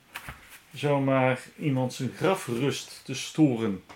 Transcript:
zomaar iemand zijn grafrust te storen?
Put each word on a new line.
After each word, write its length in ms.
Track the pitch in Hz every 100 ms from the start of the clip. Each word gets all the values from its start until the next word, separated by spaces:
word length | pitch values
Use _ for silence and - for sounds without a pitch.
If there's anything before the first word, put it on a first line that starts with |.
| _ - - - - - - 127
zomaar 640 | 143 143 135 135 127 123 - -
iemand 360 | 156 131 127
zijn 180 | - 127 101
grafrust 840 | 156 185 - 117 135 113 - -
te 120 | - 127
storen? 680 | - - 151 117 110 95 -